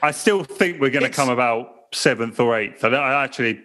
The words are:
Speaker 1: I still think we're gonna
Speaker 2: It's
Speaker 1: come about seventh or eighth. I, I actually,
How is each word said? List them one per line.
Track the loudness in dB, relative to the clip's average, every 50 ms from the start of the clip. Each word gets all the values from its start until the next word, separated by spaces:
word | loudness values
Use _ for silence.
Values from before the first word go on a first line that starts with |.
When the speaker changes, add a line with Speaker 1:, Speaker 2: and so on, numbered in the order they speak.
| -2
Speaker 1:
I | -2
still | -2 0 0 0 2 2 -2
think | -6 -2 -2 0 0 0 0
we're | 0 0
gonna | 2 0 -2 -2
Speaker 2:
It's | 0
Speaker 1:
come | 0 0 2
about | 2 2 2 2 0 -2 -4 -8 -16 -20 _ _ -8
seventh | 0 2 2 2 2 -2 -6 0 0
or | 2 2 2
eighth. | 0 -2 -4 -8 -2 0
I, | 0
I | 0 2 0 0 0 0 -2
actually, | -4 -4 -2 -2 -2 -2 -4 -10